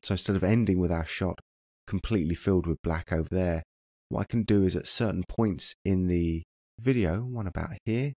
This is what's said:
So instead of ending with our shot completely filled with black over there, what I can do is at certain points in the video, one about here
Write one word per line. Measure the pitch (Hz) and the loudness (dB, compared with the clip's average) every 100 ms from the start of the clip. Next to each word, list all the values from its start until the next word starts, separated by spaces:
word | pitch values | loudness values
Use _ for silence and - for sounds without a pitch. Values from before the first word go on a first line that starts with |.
So | - | -2
instead | 95 - 98 | -2 0 2
of | |
ending | 90 113 107 92 | 4 4 4 2
with | 87 | 2
our | 85 82 | 0 -2
shot | - 92 85 - _ _ _ - | -4 -4 -4 -12 _ _ _ -8
completely | 98 - 110 80 85 | -6 0 0 0 0
filled | - 92 82 | 2 2 2
with | 78 | -2
black | - 80 - | -2 -2 -2
over | 80 80 | -4 -2
there, | 92 90 82 80 _ _ _ _ | -2 0 -2 -6 _ _ _ _
what | - | -6
I | - | -2
can | 120 | -2
do | 104 104 | 4 4
is | 95 85 | 4 2
at | - | -4
certain | - 113 90 90 | -2 -2 -2 -4
points | - 113 92 - - | 0 0 0 -6 -6
in | 98 95 92 | -2 0 2
the | 87 85 82 - _ _ - | 2 0 -2 -8 _ _ -6
video, | 117 127 92 90 | 0 0 0 -2
one | 127 120 98 | -4 -6 -6
about | 80 82 98 - | -6 -8 -8 -4
here | 113 143 139 | -2 -4 -8